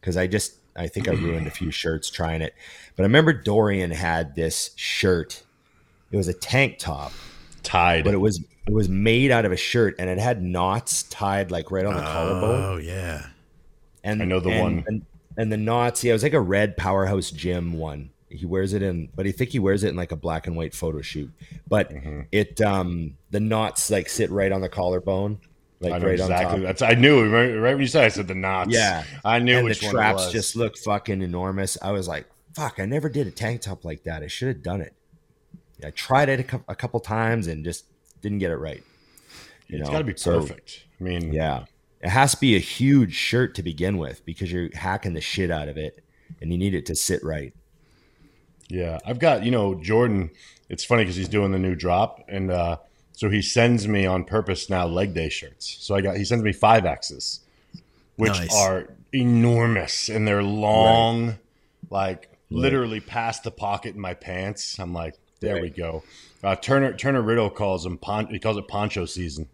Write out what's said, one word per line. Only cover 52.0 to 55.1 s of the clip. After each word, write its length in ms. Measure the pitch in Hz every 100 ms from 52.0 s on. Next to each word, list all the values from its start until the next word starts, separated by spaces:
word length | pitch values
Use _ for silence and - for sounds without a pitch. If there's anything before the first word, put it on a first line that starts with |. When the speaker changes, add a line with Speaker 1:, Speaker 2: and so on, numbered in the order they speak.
| 110 - -
Speaker 2:
And, 240 | 98 95
uh, 260 | 90 85 82 - _ _
so 160 | - 107
he 120 | 104
sends 460 | 92 123 120 120 104
me 180 | 104 95
on 180 | 92
purpose 460 | 87 110 - 92 -
now 180 | 92 90
leg 260 | 85 143